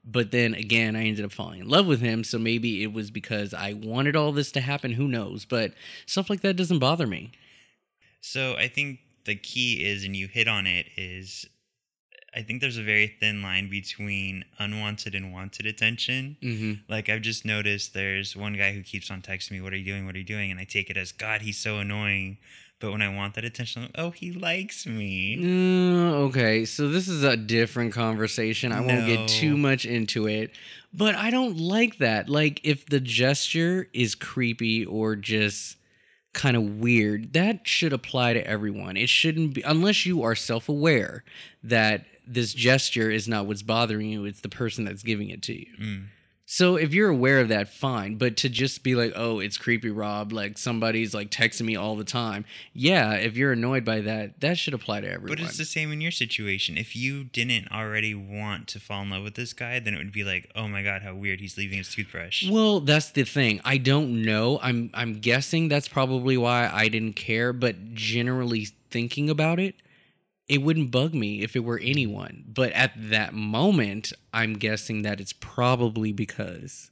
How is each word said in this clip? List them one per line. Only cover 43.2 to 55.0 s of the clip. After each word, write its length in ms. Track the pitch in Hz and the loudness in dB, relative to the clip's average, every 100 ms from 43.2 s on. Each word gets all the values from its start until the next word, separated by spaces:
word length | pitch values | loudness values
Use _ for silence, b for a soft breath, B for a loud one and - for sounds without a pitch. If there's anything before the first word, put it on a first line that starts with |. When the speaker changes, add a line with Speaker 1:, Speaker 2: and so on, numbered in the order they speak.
| 104 | 0
Speaker 1:
not 180 | 110 101 | -2 -2
what's 160 | 104 | -4
bothering 480 | 104 113 117 107 107 | 0 2 2 0 -2
you, 160 | 107 101 | -4 -6
it's 160 | 101 | -8
the 80 | 101 | -12
person 340 | - 117 - | -6 -6 -4
that's 200 | 104 98 | -6 -6
giving 260 | 113 104 101 | -4 -4 -4
it 120 | 87 | -8
to 100 | - - | -10 -10
you. 80 | - - | -12 -12
Speaker 2:
Mm. 260 | 107 98 101 b b b - - | -8 -8 -12 b b b -6 4
Speaker 1:
So 200 | 180 180 | 4 4
if 180 | 156 | 2
you're 160 | 175 208 | 4 4
aware 300 | 139 131 135 | 6 6 6
of 80 | 113 | 6
that, 200 | 107 101 | 2 0
fine. 500 | - 139 120 98 110 | -2 -2 -2 -4 0
But 180 | 127 107 | 0 2
to 100 | 131 | -2
just 360 | 117 131 - | 0 -2 -2
be 100 | 131 | 0
like, 180 | 123 117 - | 2 2 0
"Oh, 240 | 117 110 | -2 0
it's 180 | 101 - | -2 -2
creepy 320 | - 117 110 | 0 0 0
Rob, 420 | 107 104 104 104 | -4 -4 -4 -4
like, 280 | 110 101 104 | -4 -6 -4
somebody's, 520 | 123 113 113 113 110 | -2 0 0 0 -2
like, 200 | 107 104 | -4 -6
texting 320 | - 113 - 113 | 0 0 2 -2
me 100 | 107 | -2
all 200 | 104 107 | -2 -4
the 80 | |
time." 420 | 107 123 113 101 110 B B | -4 -2 -2 -4 -8 B B
Yeah, 400 | - 139 185 110 104 | 0 4 6 4 2
if 200 | 113 113 | 0 2
you're 180 | 139 | 2
annoyed 300 | 120 120 131 | 2 2 0
by 180 | 113 110 | 0 -2
that, 380 | 107 110 104 - | -2 -4 -6 -2
that 180 | 143 175 | -2 0
should 160 | - 127 | -2 -6
apply 260 | - 104 | -4 -4